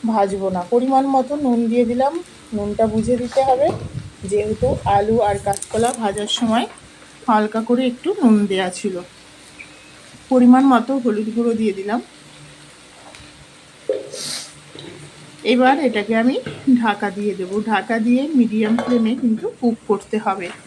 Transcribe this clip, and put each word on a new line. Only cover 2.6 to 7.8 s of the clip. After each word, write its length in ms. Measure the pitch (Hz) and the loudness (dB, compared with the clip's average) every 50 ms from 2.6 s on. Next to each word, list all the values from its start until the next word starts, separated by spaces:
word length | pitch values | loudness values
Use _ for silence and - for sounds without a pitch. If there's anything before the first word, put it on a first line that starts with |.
| 202 208 208 202 226 | -4 -4 0 0 0
বুঝে 280 | 220 214 220 220 233 247 | 0 2 -2 0 0 0
দিতে 240 | 233 247 240 - 262 269 | -2 -2 -2 0 0 2
হবে, 240 | 269 254 254 285 339 - - - - - - - - - - - | 2 4 2 2 0 0 -4 -10 -10 -12 -12 -12 -12 -18 -14 -8
যেহেতু 440 | 185 196 208 208 214 214 - - 254 - - - | -2 -2 -2 0 -2 -2 -2 0 -2 -2 -2 0
আলু 300 | 208 202 202 202 214 226 233 | 0 2 2 2 2 2 2
আর 180 | 220 208 202 196 - | 2 0 0 -2 -2
কাঁচকলা 440 | 202 196 - - - - 220 226 240 | -4 -4 -4 -6 -6 -2 0 0 0
ভাজার 360 | 262 233 226 202 196 208 208 | -2 -2 -4 -4 -4 -4 -6
সময় 380 | 208 - - 247 220 220 240 311 - - - - - - - - - - - - | -6 -4 -2 0 0 0 0 -2 -4 -12 -20 -20 -20 -20 -20 -20 -20 -20 -10 -2
হালকা 340 | - 220 214 214 214 214 220 | 2 2 2 2 0 -2 -4
করে 220 | 220 233 247 240 | 0 0 0 0